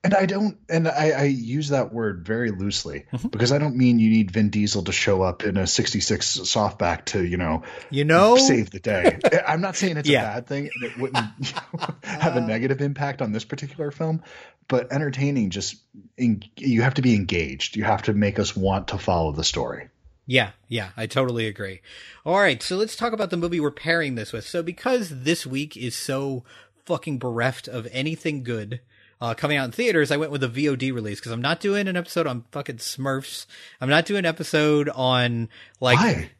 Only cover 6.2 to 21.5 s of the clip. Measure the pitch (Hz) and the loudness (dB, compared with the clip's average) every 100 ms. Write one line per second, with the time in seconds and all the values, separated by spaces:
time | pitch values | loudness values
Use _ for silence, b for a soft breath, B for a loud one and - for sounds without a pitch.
6.2 | - - 92 117 101 - 87 82 - 104 | -2 -2 -2 0 0 0 0 0 -2 -2
7.2 | 87 90 78 82 B B B 139 147 165 | 0 -2 -2 -2 B B B -2 4 8
8.2 | 208 247 269 120 104 92 117 98 87 - | 8 8 8 4 2 -4 -2 4 4 4
9.2 | 180 165 - 156 190 175 190 156 147 139 | 2 2 2 0 -2 0 0 0 4 4
10.2 | 113 110 120 139 147 - 120 120 131 127 | 2 -6 -6 -6 -6 -8 -10 -6 -2 -2
11.2 | 110 - 131 - - - 156 - - 170 | -2 -6 -8 -8 -10 -8 -8 -10 -10 -2
12.2 | 160 127 113 110 131 135 143 139 143 139 | 0 0 -2 -2 -2 0 -2 -2 -6 -4
13.2 | 120 107 - 139 143 - 147 143 160 160 | -4 -4 -6 -10 -10 -8 -8 -4 -2 -4
14.2 | B B B B _ 127 - 135 151 131 | B B B B _ -2 0 -2 -2 -2
15.2 | 139 139 101 95 - - _ - - - | 0 0 0 -2 -8 -10 _ -20 -20 -2
16.2 | 123 101 - - 135 113 127 131 127 107 | 0 0 -4 -6 0 2 2 2 4 4
17.2 | 90 90 76 67 - 107 104 104 - 104 | 2 -2 -2 -6 -6 -2 0 0 2 2
18.2 | 104 101 101 - 95 95 95 98 - 87 | 2 0 -2 0 0 0 -2 -4 0 0
19.2 | 80 76 80 - 62 - - _ - _ | 0 0 -2 -2 -6 -8 -14 _ -20 _
20.2 | - 127 107 - _ 117 95 107 113 135 | 0 0 0 -6 _ -8 -8 -8 -4 0
21.2 | 131 117 110 | 0 0 -4